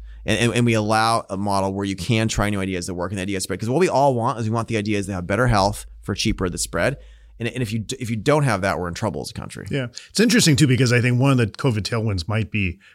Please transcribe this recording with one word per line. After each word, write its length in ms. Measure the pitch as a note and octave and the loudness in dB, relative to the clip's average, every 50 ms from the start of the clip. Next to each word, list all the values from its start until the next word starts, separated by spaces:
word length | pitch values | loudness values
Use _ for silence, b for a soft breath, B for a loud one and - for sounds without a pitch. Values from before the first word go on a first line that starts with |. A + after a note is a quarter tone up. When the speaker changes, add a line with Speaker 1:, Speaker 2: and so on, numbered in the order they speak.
| b b b b b | b b b b b
Speaker 1:
and, 120 | E2+ A2 F#2 | -2 0 2
and, 160 | A#2+ A#2 G2+ | 2 0 2
and 120 | A#2+ A#2+ | 2 2
we 80 | A#2+ A2+ | 2 2
allow 500 | A2 G#2+ G#2+ A2 A2 A2 A2+ A2+ G2+ - - | 0 0 2 2 2 2 2 0 -2 -2 -4
a 60 | G2 | -6
model 360 | F#2+ G2+ G2+ G2 G2 F#2+ G2 | -4 -2 0 0 0 0 -2
where 120 | F#2+ G2 G2+ | -2 -4 -4
you 100 | G2 F#2+ | -4 -4
can 320 | F#2+ E2+ - A#2 A2 A2+ A2 | -6 -2 0 2 2 2 0
try 220 | - - G#2 G#2 | 0 0 0 0
new 100 | G#2 F#2+ | 0 -2
ideas 260 | F#2+ F#2+ F#2 F2 F2 | -4 -4 -4 -6 -6
that 80 | G2 F2 | -6 -6
work 160 | F2 F2 F#2 | -6 -6 -6
and 80 | G#2 F#2+ | -4 -6
the 40 | |
ideas 200 | F#2 G2+ F#2+ F#2+ | -4 -4 -4 -4
spread. 160 | - - F#2 F2+ | -4 -6 -6 -6
'Cause 120 | G#2+ A#2 | -4 -2
what 100 | C3 E3 | 0 2
we 80 | F#3 D3+ | 2 2
all 260 | - C3 C#3+ C#3 B2+ | 4 4 4 4 2
want 240 | A2+ A2+ C3 B2+ A2+ | 2 -2 -2 -2 -2
is 60 | A2 | -2
we 100 | A2 A2+ | -2 -2
want 140 | A#2 A2 - | -2 -2 -2
the 80 | A2+ | -2
ideas 300 | G#2 G2+ G#2+ G#2 G2+ F#2+ | -2 0 0 -2 -2 -2
that 80 | G2 G2 | -4 -6
have 120 | F2+ F2 | -6 -2
better 220 | E2+ G2 A2+ B2+ B2 | -2 0 2 2 4
health 380 | A2 G2 G2 G#2 G#2 - - - - - | 4 4 4 2 2 -2 -10 -16 -20 -12
for 120 | - - G2+ | -6 -6 -4
cheaper 340 | - - A2 G2 - F#2 F2+ | -2 0 -2 0 0 -2 -4
that 100 | F2+ E2+ | -2 -4
spread. 400 | - - - E2 F#2 B2+ C#3 b b b b b b b b b | -6 -4 -2 0 0 0 -2 b b b b b b b b b
And, 80 | A#2 A2+ | -8 -6
and 140 | - B2+ | -4 -4
if 100 | B2 G2 | -6 -4
you 80 | A2+ A2+ | -4 -6
d-, 160 | G2 - B2+ - | -6 -6 -8 -8
if 120 | B2 G#2 | -6 -6
you 60 | A#2 | -4
don't 280 | G#2+ F#2+ C#3+ D3 D#3 C#3+ | -2 2 2 4 4 4
have 160 | B2+ G#2 F#2 | 2 2 2
that, 180 | G2 F#2+ D#2 D#2+ | 0 0 0 -2
we're 100 | F2+ E2+ | -4 -6
in 60 | E2+ | -6
trouble 280 | - A#2 G2 C2+ C#2+ | -4 -4 -4 -4 -4
as 80 | A#1+ - | -10 -8
a 40 | - | -10
country. 320 | - G1+ - - - - - | -10 -12 -12 -12 -12 -8 -6
Speaker 2:
Yeah. 160 | - C#3 B2 A#2+ B B B B | -4 -4 -4 -6 B B B B
It's 100 | B F#3 | B 2
interesting, 340 | A3+ B3 A#3+ G#3+ - E3 C#3 | 4 6 6 6 6 6 6
too, 120 | - D#3 | 6 6
because 260 | B2+ B2+ A2+ B2+ A#2 | 4 6 4 4 4
I 80 | B2 A#2+ | 4 4
think 180 | A2 B2 B2 A#2+ | 4 2 2 4
one 140 | C3+ C#3 | 4 4
of 60 | C3+ B2 | 4 4
the 80 | A2+ | 2
covid 360 | G2 - - - C3+ G#2+ G#2+ | 0 -2 -2 -2 0 0 0
tailwinds 460 | F2+ - B2 A2+ A2 A2 G2 F2 - - | -2 -2 -2 -2 0 0 -2 -2 -2 -2
might 240 | G#2 A2 G2+ - | -2 -2 -2 -2
be 260 | - G#2 G2 F2 - b b b | -2 -2 0 -2 -4 b b b